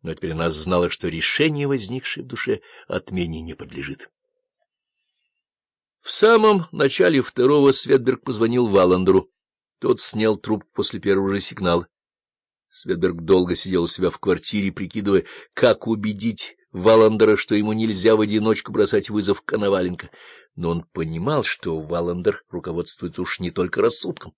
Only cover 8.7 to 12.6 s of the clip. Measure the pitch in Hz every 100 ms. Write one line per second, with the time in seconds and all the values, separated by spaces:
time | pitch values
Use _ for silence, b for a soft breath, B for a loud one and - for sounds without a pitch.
8.7 | 98 92 92 92 92 - _ _ _ _
9.7 | _ - - - 107 110 110 - 107 -
10.7 | - 101 98 98 98 98 98 - - 90
11.7 | 87 - _ _ _ _ _ _ _